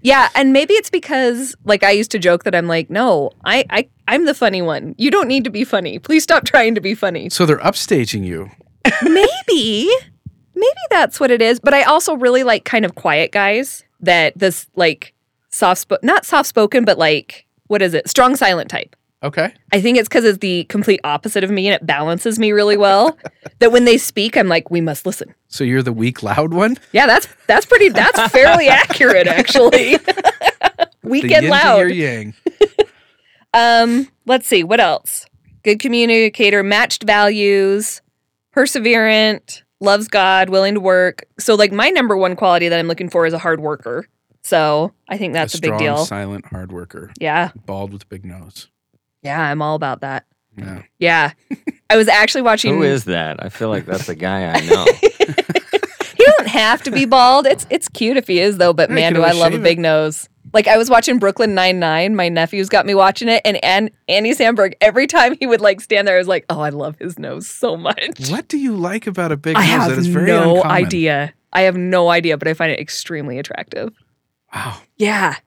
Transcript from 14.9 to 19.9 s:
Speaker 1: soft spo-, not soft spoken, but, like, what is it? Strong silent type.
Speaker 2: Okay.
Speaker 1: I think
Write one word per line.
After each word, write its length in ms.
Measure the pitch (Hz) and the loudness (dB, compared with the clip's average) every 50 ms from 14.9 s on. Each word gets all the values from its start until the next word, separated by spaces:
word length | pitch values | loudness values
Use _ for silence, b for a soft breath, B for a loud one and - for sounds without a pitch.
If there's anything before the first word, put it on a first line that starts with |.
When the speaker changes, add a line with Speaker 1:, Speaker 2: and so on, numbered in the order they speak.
| 147 _ - - _ _ _ _ _ _ _ _ | 0 _ -12 -20 _ _ _ _ _ _ _ _
Speaker 1:
soft 360 | - - 220 180 185 - - | -4 0 0 0 0 0 -2
spo-, 140 | _ 202 - - | _ -6 -2 0
not 220 | 247 359 - - | 0 0 0 0
soft 240 | - 349 294 294 - | 0 -2 -2 -2 0
spoken, 340 | - 233 214 208 - 247 240 | 0 0 0 2 2 0 2
but, 120 | 220 - | 2 0
like, 480 | 123 165 156 156 147 - - - - _ _ _ _ _ | 2 2 0 0 -2 -4 -10 -20 -20 _ _ _ _ _
what 160 | _ 208 202 196 | _ -2 0 0
is 100 | 180 165 | 0 -2
it? 160 | 160 - - | -4 -6 -2
Strong 280 | - - 247 247 285 | 2 2 2 2 2
silent 340 | 269 277 196 185 165 - - | 0 0 0 0 -2 -6 -8
type. 240 | - - - _ _ _ _ _ _ _ - | -10 -12 -12 _ _ _ _ _ _ _ -10
Speaker 2:
Okay. 300 | 143 - 170 160 156 _ _ _ _ | -6 -4 -4 -4 -4 _ _ _ _
Speaker 1:
I 80 | - 202 | -4 -2
think 180 | 185 240 | 0 2